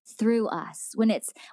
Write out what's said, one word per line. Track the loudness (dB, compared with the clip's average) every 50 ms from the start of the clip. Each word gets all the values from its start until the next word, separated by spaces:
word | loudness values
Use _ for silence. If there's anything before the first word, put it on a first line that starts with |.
| _
through | -20 -6 0 2 2 2 2 2 0
us, | -2 -4 -6 -10 -12 -12 -12 -8 -2
when | 2 2 2
it's, | 2 2 -2 -6 -12 -12 -18 -16